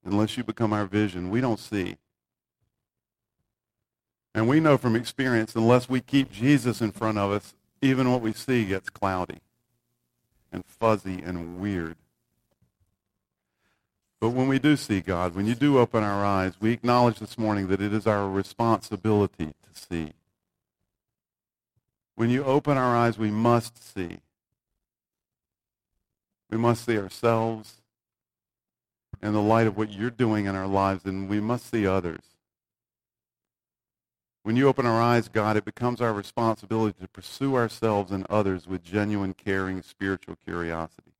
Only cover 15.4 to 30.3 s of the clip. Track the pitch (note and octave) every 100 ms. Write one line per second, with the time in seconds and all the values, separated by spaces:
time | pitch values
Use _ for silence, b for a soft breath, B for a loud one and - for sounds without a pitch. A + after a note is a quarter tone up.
15.4 | G#2 A#2 D3 C3+ A#2 A#2 G#2+ G2+ G2+ G2
16.4 | F#2 - A2 A#2+ A#2+ B2 A#2+ A2 A2 -
17.4 | A2 G#2 F#2 F#2+ G#2 G#2+ G#2+ G#2 G2 F#2+
18.4 | F#2+ - A#2 A2 - G2+ A2 G#2 G2+ _
19.4 | D#2 - _ - - E2+ D#2 - _ _
20.4 | _ _ _ _ _ _ _ _ _ _
21.4 | _ _ _ _ _ _ _ - A#2 B2
22.4 | C#3 C#3 D3 C3+ B2+ A#2+ A#2 G#2 G#2+ G#2+
23.4 | A#2 A#2 - _ - - E2+ F2 _ _
24.4 | _ _ _ _ _ _ _ _ _ _
25.4 | _ _ _ _ _ _ _ _ _ _
26.4 | _ A2+ A#2+ A#2 - A2 G2 - A#2+ A2+
27.4 | A2+ A2 G#2+ _ _ _ _ _ _ _
28.4 | _ _ _ _ _ _ _ - G#2 G#2+
29.4 | G#2 A2+ A2+ G2 G#2+ G2+ A#2+ A#2 A#2+